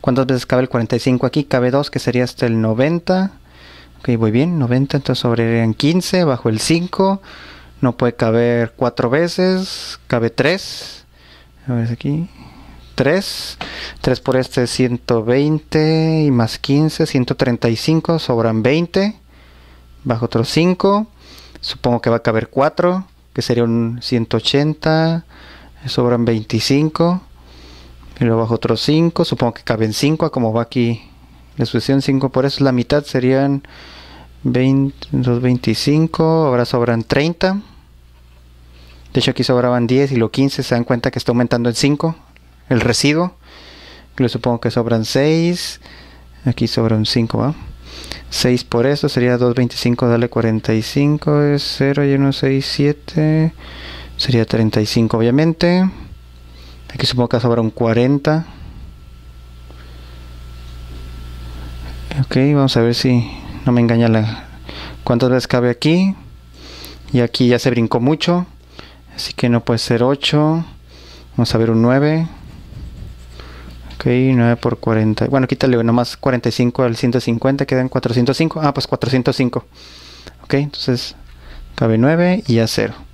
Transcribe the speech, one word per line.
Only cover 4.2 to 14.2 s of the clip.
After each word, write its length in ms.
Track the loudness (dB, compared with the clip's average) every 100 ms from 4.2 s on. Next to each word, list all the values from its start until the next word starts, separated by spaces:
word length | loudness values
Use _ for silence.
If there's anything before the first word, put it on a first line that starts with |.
| 2
bien, 260 | 2 2 0
noventa, 380 | 0 0 0 -2
entonces 260 | -2 -2
sobrarían 520 | 0 0 2 2 0
quince, 500 | 0 0 0 0 0
bajo 240 | 0 0 0
el 120 | -2
cinco. 640 | 0 0 -2 0 0 0 -6 -20 -20 -20 -20 -2
No 160 | -2 0
puede 180 | -2 0
caber 580 | 0 2 2 2 -2 -2
cuatro 340 | -2 0 0
veces, 880 | 0 0 0 0 0 -4 -10 -14 -16 -4
cabe 220 | 0 0
tres. 760 | 0 0 0 -6 -14 -16 -18 _ _ -20 -20 -20 -16 -4
A 60 |
ver, 180 | -2 -2
aquí, 380 | -4 -4 -4 -6 -12 -20 -20 -20 -20 -14 -2
tres. 600 | 0 0 -2 -10 -12 -12 -14 -12 -14 -4
Tres 220 | -2 0